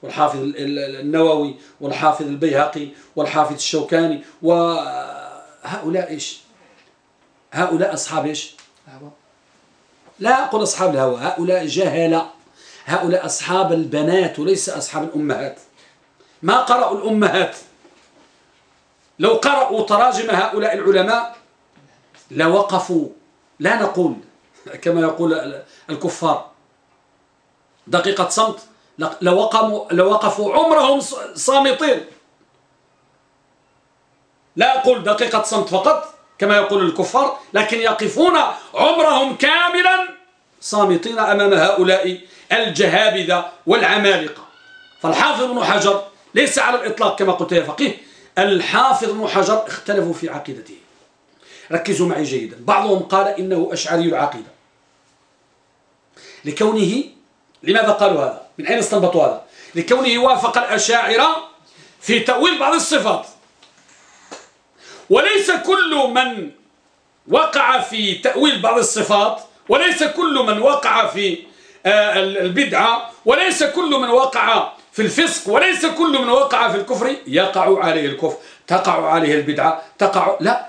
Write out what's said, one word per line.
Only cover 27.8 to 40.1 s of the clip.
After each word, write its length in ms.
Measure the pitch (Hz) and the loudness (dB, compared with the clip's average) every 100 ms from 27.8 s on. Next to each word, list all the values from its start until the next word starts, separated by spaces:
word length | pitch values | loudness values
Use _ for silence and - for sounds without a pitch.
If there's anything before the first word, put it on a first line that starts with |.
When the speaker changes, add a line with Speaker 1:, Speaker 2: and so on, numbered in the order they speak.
| - | -4
Speaker 1:
دقيقة 420 | 175 180 196 180 | -2 0 -2 -2
صمت، 300 | - 220 - - _ _ - | 0 -2 -2 -16 _ _ -10
ل-، 60 | 156 - | -8 -2
لوقموا-، 720 | 175 185 214 226 220 208 - | 0 2 2 2 0 -2 -2
لوقفوا 600 | 170 185 208 226 - 208 | 2 4 4 0 -2 0
عمرهم 460 | 302 320 302 277 277 | 2 4 4 4 2
ص-، 160 | - 262 - 160 | -2 -10 -12 -6
صامتين. 720 | - 269 277 254 302 170 - - _ _ _ _ _ _ _ _ _ _ _ _ _ _ _ _ _ _ _ _ _ _ _ - | 2 4 4 2 2 0 -2 -20 _ _ _ _ _ _ _ _ _ _ _ _ _ _ _ _ _ _ _ _ _ _ _ 0
لا 240 | 240 262 | 2 4
أقول 240 | - 240 | 2 2
دقيقة 400 | 185 214 233 220 | 2 0 0 0
صمت 260 | 214 220 185 | 0 -2 0
فقط 440 | 185 269 311 - - _ _ | 0 2 0 -2 -18 _ _
كما 200 | 202 208 | 2 2
يقول 280 | 196 202 185 | 2 0 0
الكفار، 540 | 160 180 247 277 - - | -2 -2 0 0 -4 -4
لكن 240 | 190 214 226 | -2 -2 0
يقفون 560 | 226 214 214 - 339 320 - - - | 0 0 -4 2 2 4 0 -4 -10
عمرهم 600 | - 294 330 311 269 269 - | 0 2 4 2 2 0 0
كاملا 720 | 277 330 349 349 359 370 359 | 0 2 0 2 2 2 -2